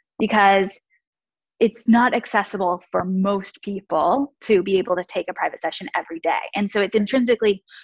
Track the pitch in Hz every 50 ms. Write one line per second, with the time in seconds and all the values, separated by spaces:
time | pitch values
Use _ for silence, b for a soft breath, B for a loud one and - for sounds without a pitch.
0 | b _ _ - 220 208 220 214 196 196 196 196 190 190 - - _ _ _ _
1 | _ _ _ _ _ _ _ _ _ _ _ - 233 214 - - - 226 226 233
2 | 247 254 247 240 - - - 208 196 - - 190 190 175 175 175 - _ - 185
3 | 180 185 190 190 190 202 202 196 190 - - _ - 208 202 190 - - 175 156
4 | 151 170 240 277 285 277 _ _ - - 214 180 180 196 190 185 180 - 180 180
5 | 175 - - 185 165 - 180 - 175 160 - - - 165 - - - 147 - 170
6 | 160 - 165 165 - 165 135 - - - - 202 208 196 - 208 196 185 - 220
7 | 208 - 269 269 247 240 233 220 220 208 196 190 B B B B